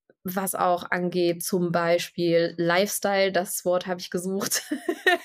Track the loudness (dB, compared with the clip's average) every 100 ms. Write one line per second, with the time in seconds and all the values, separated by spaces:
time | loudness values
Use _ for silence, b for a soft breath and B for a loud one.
0 | _ _ -6 -4 -2 0 2 2 0 -2
1 | 0 2 0 0 -2 0 2 2 4 2
2 | 0 -2 2 2 2 0 2 2 2 0
3 | 0 2 2 2 -2 -4 0 0 0 -6
4 | -4 -6 -4 -4 -2 -4 -4 -8 -6 -2
5 | 2 0